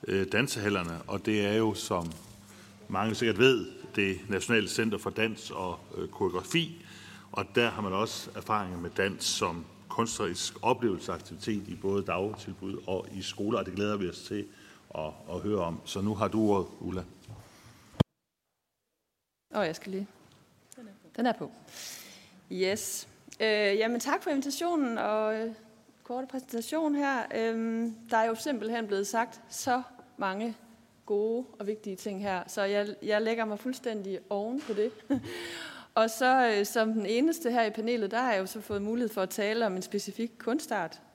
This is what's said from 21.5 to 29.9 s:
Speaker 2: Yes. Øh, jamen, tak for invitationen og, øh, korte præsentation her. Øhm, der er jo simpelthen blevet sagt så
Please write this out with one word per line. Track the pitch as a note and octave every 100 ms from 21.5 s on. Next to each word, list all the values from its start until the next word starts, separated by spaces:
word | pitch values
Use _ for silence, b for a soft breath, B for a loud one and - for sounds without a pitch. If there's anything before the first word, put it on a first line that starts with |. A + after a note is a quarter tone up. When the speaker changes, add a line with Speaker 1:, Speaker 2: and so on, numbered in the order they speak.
| - - B B B B B B B -
Speaker 2:
Yes. | F#3 F#3 G#3+ - - - - - -
Øh, | A3
jamen, | G#3+ G#3 G3+ A3 A#3+
tak | B3+ E4+
for | -
invitationen | C#4+ C#4 C4+ E4+ E4+ C4 A3+
og, | G#3 G#3+ G#3+ A3
øh, | A3+ A3 - - - _
korte | - B3 C4
præsentation | C4 B3+ A3+ A3+ D#4 D#4 C#4+
her. | C#4 C4 - -
Øhm, | A3+ A3+ A3+ A3+ A#3 A3 -
der | A3+
er | A3+
jo | A3+
simpelthen | D#4 B3+ G#3+ A#3 A3
blevet | G3 G3+
sagt | E3+ E3+ - -
så | - - B3 B3